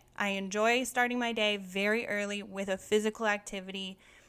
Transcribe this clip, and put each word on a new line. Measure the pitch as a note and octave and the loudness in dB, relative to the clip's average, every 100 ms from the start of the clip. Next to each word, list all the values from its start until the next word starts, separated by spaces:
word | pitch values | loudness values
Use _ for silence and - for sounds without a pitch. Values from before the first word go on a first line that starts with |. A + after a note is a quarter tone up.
| _ - | _ -2
I | G3+ | 0
enjoy | G3 G3 G#3 A3 A#3+ | 0 -2 2 4 4
starting | B3 - A#3+ B3 | 2 0 0 2
my | A#3 | -2
day | A3+ G#3+ G#3 | 2 2 0
very | F#3+ F#3+ G3+ A3 - | -4 0 2 2 0
early | G#3 G3+ G3+ | -2 -4 -6
with | G3 G3 G3 | -8 -6 -2
a | F#3+ | -4
physical | - G#3+ G#3+ G#3+ A3 | 2 2 4 0 0
activity. | G3+ - G3 F#3 G3 F#3+ F#3+ - - | 0 -2 -10 -8 -8 -8 -10 -18 -20